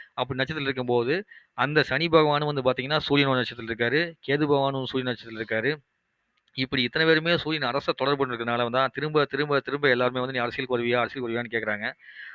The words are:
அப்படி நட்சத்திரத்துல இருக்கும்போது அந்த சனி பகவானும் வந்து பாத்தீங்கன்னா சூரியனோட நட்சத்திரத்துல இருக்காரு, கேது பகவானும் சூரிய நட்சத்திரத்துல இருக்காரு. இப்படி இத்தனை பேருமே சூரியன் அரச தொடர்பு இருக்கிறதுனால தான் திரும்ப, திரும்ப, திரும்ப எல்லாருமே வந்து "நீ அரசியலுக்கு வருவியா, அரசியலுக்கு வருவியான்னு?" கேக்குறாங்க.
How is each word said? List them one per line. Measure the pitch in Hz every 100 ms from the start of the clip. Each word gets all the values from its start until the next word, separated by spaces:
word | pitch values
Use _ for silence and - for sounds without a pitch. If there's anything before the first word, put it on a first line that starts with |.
| -
அப்படி | - 127 131
நட்சத்திரத்துல | 135 156 139
இருக்கும்போது | 131 123 120 117 170 202 - _ -
அந்த | 131 151
சனி | - 135 165
பகவானும் | 160 151 143 151
வந்து | 147
பாத்தீங்கன்னா | 127 123 131 156
சூரியனோட | - 143 139 127
நட்சத்திரத்துல | 120 120 113
இருக்காரு, | 113 117 143 170 165
கேது | - 143 147
பகவானும் | 143 135 135 127
சூரிய | 135 127
நட்சத்திரத்துல | 117 117 110
இருக்காரு. | 110 110 117 151 _ _ _ _ _ _ _ -
இப்படி | 131 151
இத்தனை | 123 156 160
பேருமே | 156 165 170
சூரியன் | 156 156 131
அரச | 135 -
தொடர்பு | 151 135 143
இருக்கிறதுனால | 135 117 117 120 120
தான் | 123 131
திரும்ப, | - 151 151
திரும்ப, | 139 135 147 139
திரும்ப | 127 143 143
எல்லாருமே | 123 123 127
வந்து | 127 131
"நீ |
அரசியலுக்கு | 120 127 127 120
வருவியா, | 120 120
அரசியலுக்கு | 117 139 120
வருவியான்னு?" | 117 120
கேக்குறாங்க. | 117 107 104 113 - - - -